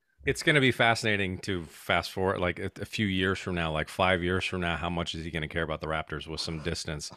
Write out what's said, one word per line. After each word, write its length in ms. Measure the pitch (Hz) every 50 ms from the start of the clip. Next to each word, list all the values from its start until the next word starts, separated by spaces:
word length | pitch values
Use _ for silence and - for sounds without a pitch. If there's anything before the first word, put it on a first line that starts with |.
| _ _ _ _ -
It's 180 | 139 131 - -
gonna 160 | 165 156 147
be 120 | 131 127 117
fascinating 640 | - 120 117 117 - - 110 107 98 101 90 92 90
to 240 | - - 98 87 82
fast 460 | 76 - - - - 95 85 - -
forward, 280 | - 98 95 92 101 95
like, 200 | 90 90 87 -
a, 100 | 98 95 - -
a 40 | 101
few 200 | - - - 110
years 340 | 98 95 92 92 95 95 -
from 160 | - 98 90
now, 160 | 85 85 80
like, 160 | 78 78 78 -
five 340 | - - 95 92 92 87
years 220 | 85 87 92 92 -
from 160 | - - 92
now, 160 | 87 85 85
how 140 | 76 82 85
much 260 | 87 85 82 - -
is 80 | 82 80
he 80 | 85
gonna 160 | 78 82 78 76
care 160 | - 85 82
about 160 | 78 78 76
the 80 | - 78
Raptors 400 | 80 78 78 - 80 73 - 80
with 140 | 80 76
some 180 | - - 82 78 73
distance 480 | 82 82 - - - 78 76 - - -